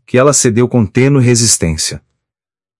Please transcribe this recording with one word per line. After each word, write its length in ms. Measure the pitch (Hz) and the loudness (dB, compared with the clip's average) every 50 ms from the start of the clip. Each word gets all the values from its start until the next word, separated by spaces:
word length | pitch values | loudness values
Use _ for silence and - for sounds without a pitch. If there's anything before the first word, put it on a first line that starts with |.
| _ | _
que 120 | - - 123 | -4 0 2
ela 140 | 135 147 | 2 2
cedeu 360 | 135 - - 127 104 117 123 120 | 2 0 0 0 0 0 -2 0
com 160 | - 123 107 | 0 -2 -2
tênue 400 | 92 - 123 131 135 143 135 120 | 0 0 0 0 2 2 2 2
resistência. 760 | 123 123 113 120 110 - - - 82 80 80 - - 78 76 _ _ _ _ _ _ _ _ _ _ _ _ _ _ _ | 2 2 2 0 -2 -2 -2 -2 -4 -4 -6 -8 -10 -10 -14 _ _ _ _ _ _ _ _ _ _ _ _ _ _ _